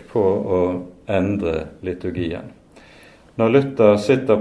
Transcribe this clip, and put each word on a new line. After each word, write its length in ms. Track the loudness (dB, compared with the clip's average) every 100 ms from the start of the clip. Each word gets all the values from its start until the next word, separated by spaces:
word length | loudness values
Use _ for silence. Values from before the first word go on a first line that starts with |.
| -6
på 140 | -2
å 360 | 0 0 -2 -2 -2 -4 -10 -16
endre 640 | -4 -2 -2 -2 -4 -4 -8 -10
liturgien. 640 | -10 -8 -8 -6 -6 -6 -12 -20 _ -20 -20 -20 -20 -20 _ -2
Når 160 | 2
Luther 460 | 2 2 4 4 6
sitter 400 | 4 0 2 0